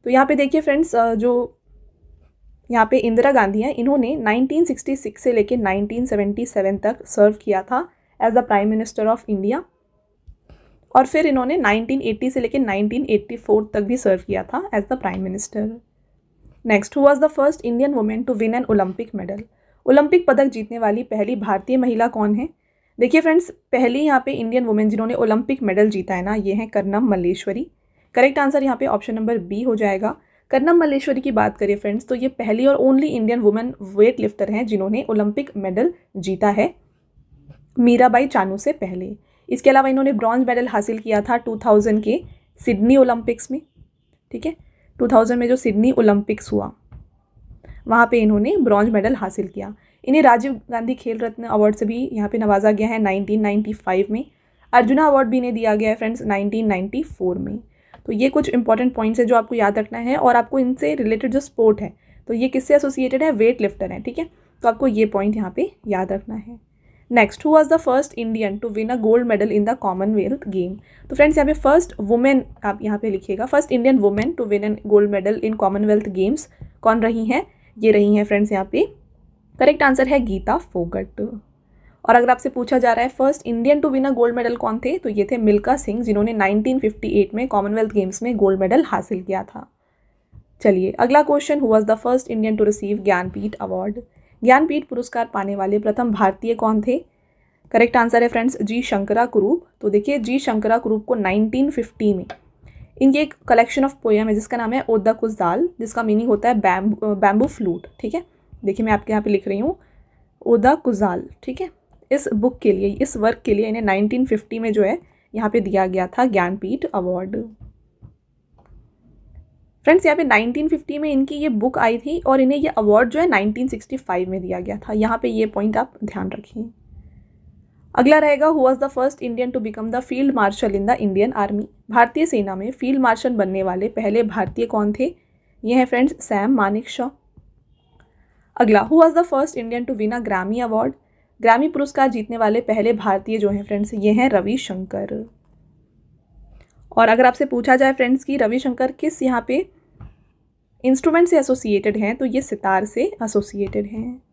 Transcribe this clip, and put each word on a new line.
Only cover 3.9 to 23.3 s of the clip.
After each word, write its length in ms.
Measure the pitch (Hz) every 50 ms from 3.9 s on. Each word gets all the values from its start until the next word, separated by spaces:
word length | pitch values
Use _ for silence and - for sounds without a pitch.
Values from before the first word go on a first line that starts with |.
| 285 285 233 233 302
नाइनटीन 480 | 302 226 214 214 240 262 262 294 320 339
सिक्सटी 320 | - 262 - - - 269
सिक्स 260 | 269 - 208 208 -
से 100 | - 254
लेके 240 | 240 220 202 202 247
नाइनटीन 500 | 247 214 196 190 196 202 208 226 233 254
सेवेंटी 400 | 254 220 208 202 202 202 233 233
सेवन 320 | - - 208 190 196 202 196
तक 280 | - 208 247 - -
सर्व 280 | - - - 208 214 214
किया 280 | 208 - 214 202 190
था 260 | 190 - 254 262 349 - _ _ _ _ _ _
as 120 | - 233
the 100 | 220 247
Prime 280 | 240 - 214 202 202 214
Minister 320 | 214 214 226 220 - - 214
of 140 | 214 226 226 - -
India। 300 | 208 190 190 202 247 320 381 _ _ _ _ _ _ _ _ _ _ _ _ - - _ _ _ - _ _ _ _ _ _ _ -
और 120 | 262 269
फिर 200 | 262 - 311 330
इन्होंने 300 | 311 269 262 247 254 320
नाइनटीन 440 | 359 262 202 208 220 226 214 262 277
एटी 280 | - 226 214 - - 254
से 100 | 262 262
लेके 180 | 240 233 - 277
नाइनटीन 480 | 262 214 190 196 208 208 226 262 285 -
एटी 260 | 220 202 208 - 233
फ़ोर 340 | 233 - - 208 214 214 214 -
तक 60 | 214
भी 160 | 208 196 254
सर्व 260 | 254 - 202 190 180 -
किया 160 | - 196 190
था 200 | 185 - - 285 381 403
as 140 | - 208 196
the 120 | - 254
Prime 300 | 262 - 190 180 190 190
Minister। 360 | 185 185 202 - - - 214 208 214 226 240 _ _ _ _ _ _ _ _ _ _ _ _ _ - _ _ _
Next, 320 | 226 214 196 202 - -
who 80 | 294 277
was 160 | 285 285 269
the 100 | 302 302
first 340 | 302 285 269 294 311 - -
Indian 300 | 240 233 240 269 285 285
woman 300 | 247 214 214 220 226 254
to 120 | - 254
win 200 | 202 226 220 226
an 100 | 247 254
Olympic 480 | - 214 202 190 185 190 - 233 220 -
medal? 280 | 196 185 175 196 208 220 _ _ _ _ _ _ _ _
ओलंपिक 400 | - 269 285 294 294 370 349 349 -
पदक 180 | 262 247 269
जीतने 320 | 269 - 220 214 214 226 233
वाली 240 | 226 208 208 233
पहली 340 | 247 - 220 214 202 208 254
भारतीय 400 | 208 202 226 196 196 - - 254
महिला 300 | 262 247 254 226 220 233 240
कौन 260 | 240 220 208 208 208
है? 140 | 214 277 320 _ _ _ _ _ _ _ _ _ -
देखिए 220 | 233 254 320 320
फ्रेंड्स, 300 | 311 330